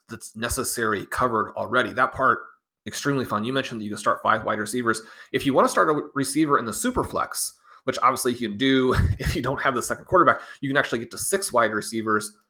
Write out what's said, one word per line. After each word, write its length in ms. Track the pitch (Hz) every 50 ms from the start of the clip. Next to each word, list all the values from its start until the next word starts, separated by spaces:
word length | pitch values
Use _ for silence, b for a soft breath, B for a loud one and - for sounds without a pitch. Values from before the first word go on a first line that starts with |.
| _ -
that's 280 | 117 113 - - -
necessary 680 | 110 117 113 - 131 117 - - 120 113 110 104 95 85
covered 460 | - - - 131 123 113 107 98 - -
already. 360 | 101 107 98 117 127 117 98
That 200 | 95 123 131 -
part, 280 | - 135 131 123 107 - - - - _ _ _ _ _ -
extremely 380 | 110 - - - 147 143 131 117
fun. 200 | - 107 104 107
You 80 | 120
mentioned 280 | 135 135 131 - 123 110
that 40 | 104
you 60 | 104
can 80 | 101 -
start 240 | - 120 - -
five 220 | - 104 110 110 -
wide 160 | 104 107 107
receivers. 420 | 104 104 123 123 120 113 107 - B B B B B B
If 120 | - - 131
you 80 | 139
wanna 160 | 131 165 226 -
start 220 | - - 185 160
a 180 | 151 147 - - -
receiver 440 | 139 135 - - 156 160 143 139 -
in 60 | 120
the 80 | 110
super 320 | 107 - - 254 247 165 123
flex, 500 | - - - 62 - - - - - b b b b b b -
which 140 | 127 - -
obviously 300 | - 131 131 - - 123
you 160 | 120 - 120 104
can 80 | 101
do 380 | 104 135 135 131 131 127 127 117 104 -
<laughs> 120 | - - -
if 160 | 127 - -
you 80 | 165
don't 180 | 123 131 139 -
have 140 | - 139 123
the 80 | 117
second 220 | 113 - 120 - -
quarterback, 360 | - 185 180 156 127 113 B B B B B
you 100 | 147 135
can 60 | 135
actually 240 | 143 131 - 135 117
get 100 | 120 -
to 80 | - -
six 340 | - - 196 190 - -
wide 200 | 120 120 113 107
receivers. 600 | 107 104 104 - 113 110 107 110 107 104 104 - - _ _